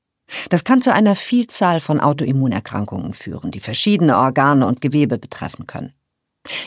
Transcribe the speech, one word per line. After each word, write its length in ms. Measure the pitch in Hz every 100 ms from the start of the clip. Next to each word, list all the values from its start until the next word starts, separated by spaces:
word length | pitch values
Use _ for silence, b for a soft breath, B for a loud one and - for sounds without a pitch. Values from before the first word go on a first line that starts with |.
| _ _ - B B
Das 160 | 175
kann 160 | - 262
zu 100 | 262
einer 260 | - 214 196
Vielzahl 640 | - 247 240 - 180 165
von 200 | - 151
Autoimmunerkrankungen 1120 | 147 143 139 135 131 98 - 104 104 95 -
führen, 380 | - - - -
die 100 | 98
verschiedene 560 | - 120 208 202 160 104
Organe 500 | 131 131 139 143 113
und 140 | 127
Gewebe 380 | 135 147 135 120
betreffen 480 | - - - - -
können. 260 | - - _ _ _ _ _ - B